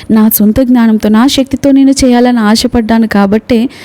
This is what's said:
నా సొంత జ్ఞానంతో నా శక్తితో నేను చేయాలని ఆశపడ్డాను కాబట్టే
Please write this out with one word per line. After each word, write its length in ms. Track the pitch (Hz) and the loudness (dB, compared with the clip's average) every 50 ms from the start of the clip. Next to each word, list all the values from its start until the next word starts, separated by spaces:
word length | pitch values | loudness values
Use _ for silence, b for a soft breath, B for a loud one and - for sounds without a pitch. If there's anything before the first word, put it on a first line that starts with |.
| B B | B B
నా 180 | 220 220 214 226 | 0 2 2 0
సొంత 320 | - - 208 214 214 254 | 0 0 -2 0 0 0
జ్ఞానంతో 480 | 269 247 254 233 233 226 220 208 - 214 | 0 0 0 0 2 0 0 0 0 0
నా 180 | 214 220 240 | 0 2 2
శక్తితో 440 | 285 - 277 254 - - - - 277 | 0 0 -2 -4 -4 -4 -2 0 0
నేను 200 | 269 269 269 269 | 2 2 2 2
చేయాలని 480 | 277 - 269 254 240 240 247 247 247 233 | 2 2 0 2 2 2 2 0 0 0
ఆశపడ్డాను 680 | 214 208 220 - - 233 - 240 220 220 226 226 226 | 0 0 0 0 -2 -2 -2 -2 -2 0 0 0 0
కాబట్టే 640 | 208 - 202 202 196 202 220 - - 254 220 233 269 B B | 0 0 0 0 0 0 -2 -2 -2 -2 -2 -2 -4 B B